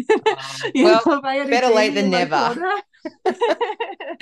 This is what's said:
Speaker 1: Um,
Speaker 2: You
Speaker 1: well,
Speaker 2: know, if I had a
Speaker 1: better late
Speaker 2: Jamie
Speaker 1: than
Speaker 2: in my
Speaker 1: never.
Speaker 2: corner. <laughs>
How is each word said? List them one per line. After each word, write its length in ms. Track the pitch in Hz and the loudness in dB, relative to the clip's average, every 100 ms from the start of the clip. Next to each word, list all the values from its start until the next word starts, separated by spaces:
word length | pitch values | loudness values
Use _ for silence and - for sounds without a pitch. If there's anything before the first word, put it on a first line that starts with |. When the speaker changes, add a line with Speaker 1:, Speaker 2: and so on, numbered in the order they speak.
| 254 440 440 | 0 0 0
Speaker 1:
Um, 440 | 381 - - 427 269 | -4 -6 -10 -4 4
Speaker 2:
You 80 | 339 | 6
Speaker 1:
well, 160 | - 339 | 6 4
Speaker 2:
know, 120 | 285 | 0
if 60 | 277 | 0
I 100 | 269 | -4
had 120 | 277 | 0
a 20 | |
Speaker 1:
better 240 | 247 247 | 2 4
late 200 | 220 214 | 4 2
Speaker 2:
Jamie 20 | 196 | 2
Speaker 1:
than 100 | 202 | 0
Speaker 2:
in 60 | |
my 80 | 180 170 | 0 0
Speaker 1:
never. 280 | 147 233 | 0 0
Speaker 2:
corner. 220 | 240 370 403 - _ 320 - 381 | -2 -4 -4 -8 _ -16 -6 -4
<laughs> 500 | 349 453 - 381 403 - 370 294 320 | 0 0 0 -4 -6 -10 -10 -14 -12